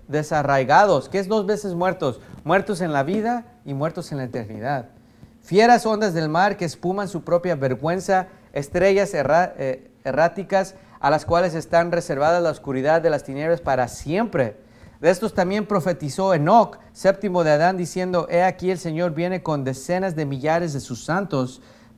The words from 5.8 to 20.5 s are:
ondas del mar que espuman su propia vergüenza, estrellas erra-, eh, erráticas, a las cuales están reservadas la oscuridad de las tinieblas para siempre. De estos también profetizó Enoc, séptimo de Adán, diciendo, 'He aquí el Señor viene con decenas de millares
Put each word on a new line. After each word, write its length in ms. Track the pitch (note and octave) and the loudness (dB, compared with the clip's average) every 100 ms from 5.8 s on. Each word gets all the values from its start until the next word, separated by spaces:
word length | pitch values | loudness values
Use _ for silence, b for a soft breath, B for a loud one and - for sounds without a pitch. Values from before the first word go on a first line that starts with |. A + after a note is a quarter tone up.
ondas 300 | A3 G#3+ G#3+ | 4 0 0
del 140 | E3 D#3 | 0 0
mar 280 | E3 G3+ G3 | 2 2 0
que 80 | |
espuman 440 | E3+ - F3 G3 G3 | -6 -4 -4 -4 -4
su 140 | E3 | -8
propia 340 | - E3+ F3+ D3+ | -2 0 0 -2
vergüenza, 720 | C3 B2 D3+ F#3 F#3+ F#3+ F#3 B B | -2 -2 -2 -4 0 0 0 B B
estrellas 640 | C#3+ C#3+ F3 F#3+ G3 F#3+ | -8 -4 2 4 4 2
erra-, 380 | D#3+ C3 D#3+ F3+ - | 0 2 2 2 -2
eh, 320 | C3+ B2+ - _ | -6 -6 -10 _
erráticas, 720 | C3+ D3 E3+ G3 F3+ F#3+ F#3+ B B B | -4 0 0 0 -2 -2 -2 B B B
a 100 | C#3 | 0
las 160 | D3+ - | 0 2
cuales 280 | E3+ F3+ | 0 0
están 380 | D#3+ - E3+ E3+ | -2 0 2 2
reservadas 500 | E3+ E3+ C#3 D3+ F3 | -2 -2 0 2 2
la 60 | E3+ | 0
oscuridad 540 | - C#3+ C3 C#3 E3 | -2 -6 -2 2 2
de 80 | E3 | 2
las 140 | D3 | 0
tinieblas 360 | - C3+ D#3+ E3 | -4 -6 -2 -2
para 280 | D3 B2+ A#2+ | 0 0 0
siempre. 680 | - C#3 F3+ A3+ D#3 A2+ - b b b b | -4 -4 -2 -2 0 -2 -4 b b b b
De 80 | D3+ | 2
estos 240 | F#3 A3 | 2 0
también 320 | - F3+ G#3 G#3 | 0 0 -2 -2
profetizó 680 | G3+ F3+ E3+ D3 C#3+ F#3+ | -2 0 -4 -6 -2 0
Enoc, 460 | E3 D3+ A3+ A#3 - B | 2 6 6 4 -2 B
séptimo 500 | - F#3 F#3+ G#3 F3+ | 0 0 0 0 0
de 60 | D#3 | 4
Adán, 260 | D3 E3+ F#3+ | 4 4 0
diciendo, 500 | E3+ F#3 F#3 F3+ - | -4 -4 -2 -2 0
'He 120 | E3+ | 2
aquí 280 | F#3 F3+ F3+ | 0 0 -4
el 80 | F3+ | -4
Señor 340 | E3+ D#3 F3 | -4 -4 -2
viene 300 | D#3 F3 F#3 | -2 -4 -4
con 220 | - D3 | -4 -4
decenas 520 | C3 B2+ - F3+ F#3+ D#3+ | -4 -6 -4 -2 -2 -4
de 80 | |
millares 480 | C#3+ C3+ D3+ | -4 -4 0